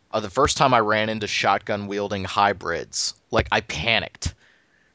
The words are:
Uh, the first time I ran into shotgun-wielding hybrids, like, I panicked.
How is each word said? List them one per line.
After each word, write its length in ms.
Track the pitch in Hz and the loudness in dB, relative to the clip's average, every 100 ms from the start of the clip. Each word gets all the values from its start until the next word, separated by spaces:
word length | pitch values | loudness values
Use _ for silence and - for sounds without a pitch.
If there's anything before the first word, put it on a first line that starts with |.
| _ | _
Uh, 80 | 110 | -6
the 80 | 104 | -2
first 280 | - 147 - | 0 2 4
time 160 | 143 | 4
I 60 | 123 | 4
ran 300 | 104 107 110 | 4 2 0
into 180 | 110 104 | -2 -4
shotgun-wielding 960 | - 110 98 - 104 101 101 101 101 | 0 2 2 0 -4 -4 -4 -4 -4
hybrids, 920 | 92 - 101 98 82 85 62 - - - _ | -2 2 2 2 -4 -6 -6 -6 -6 -8 _
like, 160 | 110 - | -2 0
I 80 | 110 | -4
panicked. 760 | - - 110 110 - - - - _ _ _ _ _ | -6 -4 -2 -2 -2 -8 -8 -8 _ _ _ _ _